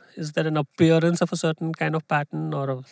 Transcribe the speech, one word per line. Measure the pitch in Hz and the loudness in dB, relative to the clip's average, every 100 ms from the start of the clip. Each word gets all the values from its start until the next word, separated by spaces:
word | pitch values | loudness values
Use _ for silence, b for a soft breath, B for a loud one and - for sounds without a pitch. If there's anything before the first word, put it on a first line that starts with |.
| _ - | _ -10
is | 156 | -6
there | 160 160 | -2 0
an | 156 | 0
appearance | 143 - 165 165 165 175 | -2 2 4 6 4 2
of | 170 | 0
a | 175 | 0
certain | 165 156 165 | -2 -2 -6
kind | 160 156 160 | -4 -2 -2
of | - | -2
pattern, | 151 147 151 156 | -2 -2 -6 -4
or | 151 139 | -4 -4
a, | 131 131 | -6 -8